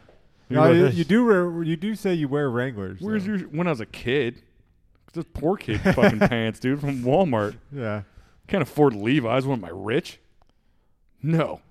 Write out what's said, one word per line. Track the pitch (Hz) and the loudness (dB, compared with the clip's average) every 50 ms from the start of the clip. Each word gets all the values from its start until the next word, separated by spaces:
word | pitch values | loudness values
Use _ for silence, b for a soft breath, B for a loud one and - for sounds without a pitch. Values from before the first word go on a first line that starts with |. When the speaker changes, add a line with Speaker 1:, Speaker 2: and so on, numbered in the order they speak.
| _ _ _ _ _ _ _ _ _ - | _ _ _ _ _ _ _ _ _ -2
Speaker 1:
No, | 127 143 156 165 | 2 4 6 6
Speaker 2:
You | 170 170 | 6 6
Speaker 1:
you, | 180 | 6
Speaker 2:
know, | - | 4
Speaker 1:
you | - 170 165 | 2 2 2
do | 151 190 233 247 | 4 4 4 6
wear, | 233 208 180 180 175 165 170 165 | 6 4 4 2 0 -2 -4 -4
you | 156 165 | -4 -4
do | 156 175 214 220 | -4 -4 -6 -6
say | 196 - 196 180 | -4 -2 -2 0
you | 165 151 131 | 0 0 0
wear | 135 147 147 135 | -2 0 -2 0
Wranglers, | 113 120 123 135 127 101 95 92 95 95 | -2 -2 -2 -4 -4 -6 -8 -8 -8 -8
Speaker 2:
Where's | 170 208 214 214 185 202 | -6 -4 -4 -4 -2 -2
Speaker 1:
though. | 214 | -4
Speaker 2:
your, | 185 170 - | -4 -4 -6
when | 147 151 175 180 | -4 -4 -2 -2
I | |
was | 151 113 | -2 -4
a | 107 | -6
kid? | - - - - 120 127 147 127 120 - - _ _ _ _ _ _ _ _ _ _ _ _ _ _ - | -10 -12 -10 -4 -2 0 0 0 -2 -4 -8 _ _ _ _ _ _ _ _ _ _ _ _ _ _ -12
Those | 165 160 - - | -12 -12 -12 -10
poor | - 139 160 196 202 | -4 -2 -2 -2 -2
kid | - - 107 101 | -4 -4 -4 -2
Speaker 1:
<laughs> | - 190 - | 2 2 2
Speaker 2:
fucking | - 113 104 110 107 | 4 4 2 4 4
pants, | 104 - 123 113 113 110 107 - | 2 2 2 0 -2 -2 -4 -4
dude, | - 127 139 147 | -2 -2 -2 -2
from | 143 143 139 127 120 | -2 -4 -4 -4 -2
Walmart. | 127 139 180 196 165 123 107 104 104 104 - - - | 0 2 2 2 2 0 0 0 -2 -4 -8 -16 -16
Speaker 1:
Yeah. | 139 139 120 107 104 107 98 b b b b b b b b - | -12 -8 -6 -6 -6 -6 -8 b b b b b b b b -4
Speaker 2:
Can't | 196 196 139 | -2 -2 -2
afford | - - 147 147 139 113 | -2 2 4 4 4 4
Levi's. | 101 101 117 139 151 120 110 120 135 131 | 2 0 0 0 0 0 0 0 0 0
What | 139 139 117 | -2 -4 -4
am | 92 | -6
I, | 82 | -10
rich? | 87 95 98 104 117 156 - - - - _ _ _ _ _ _ _ _ _ _ _ _ _ _ _ _ _ _ _ _ | -12 -10 -6 -4 -4 -4 -4 -6 -12 -20 _ _ _ _ _ _ _ _ _ _ _ _ _ _ _ _ _ _ _ _
No. | - 151 165 160 147 - 78 - _ _ | -4 -2 0 0 0 -2 -4 -10 _ _